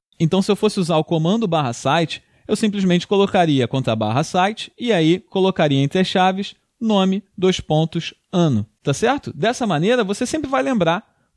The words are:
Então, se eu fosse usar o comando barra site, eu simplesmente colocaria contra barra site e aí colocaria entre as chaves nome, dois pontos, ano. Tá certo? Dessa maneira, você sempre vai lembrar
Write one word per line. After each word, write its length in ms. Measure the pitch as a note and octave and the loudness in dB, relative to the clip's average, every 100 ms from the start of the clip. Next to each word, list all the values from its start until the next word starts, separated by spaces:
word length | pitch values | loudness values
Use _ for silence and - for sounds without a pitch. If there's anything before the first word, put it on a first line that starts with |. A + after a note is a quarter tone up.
| - - | -16 -2
Então, 240 | D#3+ F#3 | 0 2
se 80 | G3 | 0
eu 60 | G3 | 0
fosse 240 | G#3+ G3+ | 0 0
usar 160 | E3 E3 | 0 0
o 80 | |
comando 460 | D#3 E3 D#3+ A3 A3 | 0 0 0 0 0
barra 240 | E3 C3+ | -2 -2
site, 500 | A#2 C3 D#3+ E3 - _ _ - | -4 0 0 0 -6 _ _ -6
eu 80 | G#3 | -2
simplesmente 500 | G#3+ G3+ F#3+ F3 - | 0 0 2 2 2
colocaria 640 | G3+ G3 G3 E3+ C#3 A#2 | 0 2 2 2 2 0
contra 260 | C3+ B2+ | -2 -2
barra 300 | A2 G#2+ A#2 | -2 0 -2
site 480 | B2 F3+ F#3+ A3+ - - | -2 0 -2 -4 -12 -6
e 140 | A#3+ | -2
aí 260 | F#3+ D#3+ F#3 | 2 2 2
colocaria 640 | - F#3+ F#3+ F#3 D#3 C3+ | -2 0 0 2 2 2
entre 160 | C#3 F#3 | 2 0
as 80 | F#3 | 0
chaves 480 | G3 F#3 F#3+ G3+ - _ - | 2 0 0 -6 -14 _ -6
nome, 440 | A3+ G3+ F#3+ F#3+ - - | 0 2 2 0 -6 -2
dois 220 | F#3 F3+ | 0 0
pontos, 540 | - D#3 D#3+ E3+ - - _ | 0 0 0 -4 -8 -12 _
ano. 340 | F#3+ E3 A2+ G2+ _ | 0 2 0 -4 _
Tá 120 | - | -4
certo? 400 | C#3 A3+ C#4+ - - | 0 0 -2 -6 -4
Dessa 320 | G3 B3+ A3+ | -4 -2 -2
maneira, 340 | D3+ F#3 B3+ | 0 0 0
você 240 | F#3+ G3+ B3+ | 0 -2 -4
sempre 240 | D#4 C4+ | -4 -2
vai 140 | C4+ | -2
lembrar 420 | C4+ A#3+ E3 F3 - _ _ | 0 0 0 0 -6 _ _